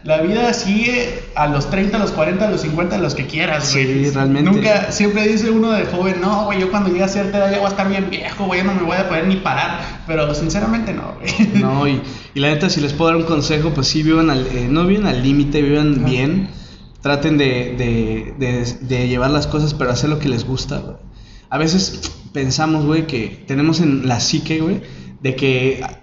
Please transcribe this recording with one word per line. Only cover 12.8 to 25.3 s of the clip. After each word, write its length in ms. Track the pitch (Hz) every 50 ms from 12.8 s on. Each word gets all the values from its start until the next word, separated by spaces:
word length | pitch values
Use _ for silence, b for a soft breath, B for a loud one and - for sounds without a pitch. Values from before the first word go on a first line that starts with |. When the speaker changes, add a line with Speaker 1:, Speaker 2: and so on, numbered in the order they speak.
Speaker 2:
les 140 | 147 143 147
puedo 160 | 151 165 165
dar 80 | 165 165
un 60 | 165
consejo, 440 | 165 165 147 131 - 156 151 156 - 147
pues 120 | 143 127
sí, 160 | - - 156
vivan 280 | 151 156 160 160 160 160
al, 160 | 139 131 127
eh, 200 | 131 - 147 123 123
no 160 | 143 160 180
vivan 200 | 180 196 214 208
al 160 | 165 131 123
límite, 380 | 123 135 139 143 143 143 143 151
vivan 360 | 143 143 147 147 151 151 147 131
Speaker 1:
Ajá. 80 | 120 127
Speaker 2:
bien. 400 | 127 123 131 147 175 196 196 - B B B B B B B B B -
Traten 340 | - 139 143 139 143 160 151
de, 380 | 147 139 131 123 123 123 123 127
de, 580 | 123 123 117 117 113 113 110 110 110 110 - - 139
de, 260 | 131 123 123 123 120 123 127 -
de 280 | 131 123 131 123 127 123
llevar 220 | 123 123 127 135
las 160 | 151 147 -
cosas, 280 | - - 151 151 151 -
pero 160 | - 131 123
hacer 180 | 123 - 156 156
lo 100 | 156 147
que 100 | - 139
les 160 | 120 113 104
gusta, 320 | 127 131 131 - - 147 131
güey. 180 | - - - - - - B B B B B B B B
A 80 | 127 143
veces 540 | 160 160 170 190 190 - - - - - - - - -
pensamos, 540 | - 147 135 131 135 143 156 156 156 156 147
güey, 200 | 147 156 165 160
que 380 | 147 139 113 110 98 - - -
tenemos 340 | - 135 139 147 165 160 160
en 280 | 175 147 135 131 123 131
la 120 | 120 110
psique, 400 | - - - 151 - - 160 160
güey, 200 | 160 170 196 190 B B B B B B B -
de 140 | - 131